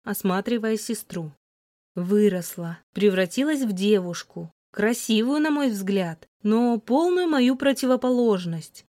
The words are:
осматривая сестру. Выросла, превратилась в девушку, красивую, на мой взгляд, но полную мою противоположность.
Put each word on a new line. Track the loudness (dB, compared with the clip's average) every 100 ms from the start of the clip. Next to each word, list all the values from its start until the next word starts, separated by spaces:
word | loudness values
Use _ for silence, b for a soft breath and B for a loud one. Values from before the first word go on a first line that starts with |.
осматривая | -10 -4 -2 -2 -2 -2 -2 -4
сестру. | -4 -8 -8 -10 -10 -14 _ _ _ _ _ -6
Выросла, | 0 4 4 2 -8 -10 -10 -12 _
превратилась | 0 2 2 0 0 0 0
в | -2
девушку, | 0 2 2 0 -10 -12 -16 -16 _ _
красивую, | -2 -2 -2 0 0 2 0
на | 0
мой | 0 0
взгляд, | -2 -2 -2 -2 -8 -18 _
но | 0 2 2 0
полную | 0 2 2 2 2
мою | 2 2 2
противоположность. | 0 0 0 0 2 2 2 0 -2 -8 -10 -20